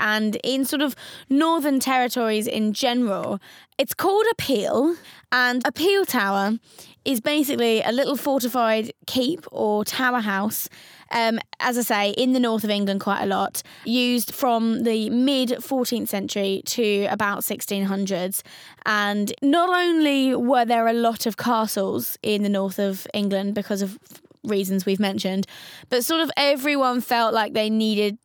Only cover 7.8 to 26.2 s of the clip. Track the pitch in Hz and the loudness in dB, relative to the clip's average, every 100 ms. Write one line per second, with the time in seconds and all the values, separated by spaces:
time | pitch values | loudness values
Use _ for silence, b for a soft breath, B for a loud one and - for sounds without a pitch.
7.8 | - 240 277 277 294 269 240 254 226 220 | 2 0 0 0 0 0 0 0 2 2
8.8 | 220 - - 254 254 359 - - 214 208 | -2 -10 -4 -2 0 -2 -6 -4 0 0
9.8 | 214 - 254 247 208 196 214 - - B | -2 0 0 0 0 -2 -2 -4 -8 B
10.8 | B B B 233 226 226 - - - 240 | B B B 0 0 0 -4 -4 -2 0
11.8 | 233 208 202 - 254 254 240 220 208 202 | 0 0 0 2 2 4 2 2 0 0
12.8 | 202 196 202 196 202 190 196 - - B | 0 0 0 0 0 0 -2 -4 -12 B
13.8 | B 247 247 247 - - 262 226 226 220 | B 0 2 0 -2 -2 2 2 2 0
14.8 | 233 220 220 240 262 269 247 240 - 269 | 0 0 0 2 2 2 0 -4 -2 -2
15.8 | 240 226 208 202 202 208 196 190 - - | 0 -2 -2 -4 -4 -2 -2 -2 -4 -2
16.8 | 214 202 202 208 208 202 - 208 - 196 | 0 2 0 0 -2 -2 -6 -6 -4 -2
17.8 | 196 196 196 180 185 - - B B B | -2 -2 -2 -2 -4 -6 -10 B B B
18.8 | - 208 202 208 202 - 277 339 359 359 | -2 0 0 0 -2 -2 2 4 4 2
19.8 | 349 330 302 277 262 247 240 262 233 233 | 2 2 2 2 2 2 2 4 4 2
20.8 | 226 233 233 226 233 - 240 226 220 208 | 2 2 0 0 -4 -2 0 0 0 -2
21.8 | 190 - 233 - 214 208 202 196 196 190 | -2 -2 -4 -6 -2 0 2 0 -2 -2
22.8 | 196 190 - 208 202 196 202 208 196 196 | -2 -2 -6 -2 0 0 -2 -4 -4 -2
23.8 | 196 226 - - - _ - 202 190 190 | -4 -6 -20 -20 -20 _ -4 -2 0 0
24.8 | 190 190 202 196 190 190 190 B B B | 0 0 0 -2 -2 -2 -4 B B B
25.8 | B 247 240 285 | B -2 0 0